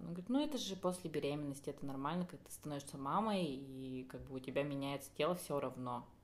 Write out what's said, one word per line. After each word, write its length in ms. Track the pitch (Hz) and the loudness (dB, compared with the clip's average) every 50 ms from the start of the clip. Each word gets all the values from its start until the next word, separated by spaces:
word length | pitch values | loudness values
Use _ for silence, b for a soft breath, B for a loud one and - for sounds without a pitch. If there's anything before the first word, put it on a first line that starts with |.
| - 170 | -6 -6
Он 60 | 170 | -4
говорит: 160 | 175 180 - | -4 0 2
«Ну, 100 | 247 277 302 | 4 4 4
это 160 | 302 294 247 | 4 2 0
же 160 | 165 185 190 | 0 -2 -2
после 340 | 185 - 180 180 180 - 165 | 0 2 2 2 2 0 -2
беременности, 600 | 156 151 139 139 143 151 147 143 139 - - - | 0 2 2 2 2 2 0 -2 -2 -4 -4 -6
это 120 | 139 - 143 139 | -4 -4 -4 -4
нормально, 400 | 139 135 139 143 165 180 180 180 | -2 0 0 2 2 2 0 -2
как 100 | - 139 | -4 -10
ты 100 | - - | -12 -12
становишься 480 | - - - 151 147 143 143 - - 139 | -12 -8 -6 -4 -4 -4 -4 -6 -8 -4
мамой, 440 | 135 139 151 190 220 220 208 190 180 | 0 2 4 4 4 4 4 4 4
и 600 | 151 135 131 139 135 135 131 131 131 131 127 127 131 | 2 2 -2 -4 -6 -6 -6 -4 -4 -4 -4 -4 -6
как 100 | - 127 | -8 -8
бы 140 | 127 135 135 | -8 -6 -6
у 40 | 131 | -4
тебя 220 | 131 - 127 143 | -4 0 2 2
меняется 480 | 139 147 143 139 139 139 139 139 - - - - | 2 4 2 0 0 0 -2 -2 -4 -4 0 2
тело 160 | 147 160 180 | 4 4 2
всё 260 | 175 - - 151 143 | 2 0 0 0 2
равно. 460 | 139 131 127 127 127 123 123 120 127 - - - | 2 0 -2 -2 -2 -2 -2 -4 -4 -8 -14 -20